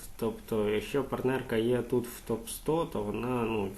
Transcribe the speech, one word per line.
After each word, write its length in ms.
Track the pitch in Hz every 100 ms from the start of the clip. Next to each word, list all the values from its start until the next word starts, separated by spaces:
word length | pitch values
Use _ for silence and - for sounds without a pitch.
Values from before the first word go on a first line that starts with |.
| - -
тобто, 500 | 113 110 - 113 104
якщо 340 | 107 104 143
партнерка 520 | 135 120 131 131 123 113
є 260 | 113 123
тут 260 | 117 123 117
в 140 | -
топ 280 | - 113 -
сто, 360 | - - 160 165
то 180 | 110
вона, 400 | 104 107 123 123
ну, 280 | 113 110 98